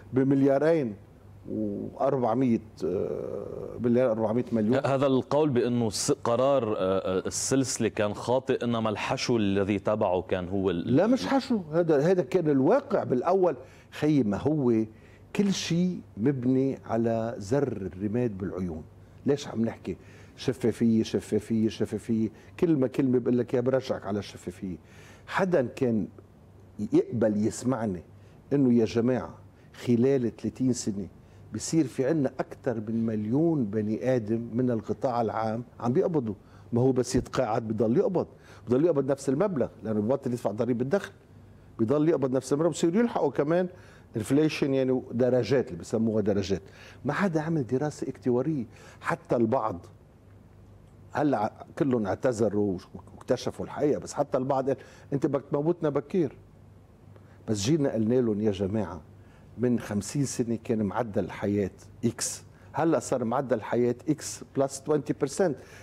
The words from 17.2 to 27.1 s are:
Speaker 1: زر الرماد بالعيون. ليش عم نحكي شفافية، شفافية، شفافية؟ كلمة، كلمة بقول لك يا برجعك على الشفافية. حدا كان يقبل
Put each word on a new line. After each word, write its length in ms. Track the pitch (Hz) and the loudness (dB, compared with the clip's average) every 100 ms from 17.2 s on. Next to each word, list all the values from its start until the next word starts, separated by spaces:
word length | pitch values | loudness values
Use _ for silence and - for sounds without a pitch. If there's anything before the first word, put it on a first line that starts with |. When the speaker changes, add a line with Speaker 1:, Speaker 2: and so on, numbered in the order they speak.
| 113 117 | -2 -6
Speaker 1:
زر 300 | 98 139 131 98 92 | -2 0 0 -2 -8
الرماد 440 | 90 101 120 123 95 | -6 -2 0 -2 -2
بالعيون. 460 | 98 90 90 78 - - - - 123 | -6 -4 -6 -6 -12 -20 -20 -6 -2
ليش 220 | 143 - | -2 -2
عم 180 | 110 113 | -4 -4
نحكي 320 | - 104 82 - - - - | -4 -8 -10 -12 -20 -20 -6
شفافية، 680 | - - 117 - 117 113 | -4 0 0 2 2 2
شفافية، 680 | 113 104 - 107 - 113 110 | 2 -2 -2 -2 0 0 0
شفافية؟ 600 | - 107 107 - 113 110 - - - | -2 -4 -4 -4 -2 -2 -6 -20 -2
كلمة، 280 | 175 147 127 | 0 2 0
كلمة 320 | - 131 123 | 0 2 2
بقول 180 | 120 123 | 2 0
لك 160 | 117 | 0
يا 60 | 123 | 0
برجعك 440 | 123 131 - 95 98 | 2 0 0 -6 -4
على 140 | 104 | -6
الشفافية. 580 | 95 - - - 95 82 - - - - - | -6 -12 -12 -10 -10 -10 -14 -20 -20 -20 -8
حدا 340 | - 190 170 120 - | -2 2 2 0 0
كان 320 | 127 110 82 - - - - - - - 107 | 0 0 -2 -8 -20 -20 -20 -20 -18 -10 0
يقبل 520 | 156 - | 0 0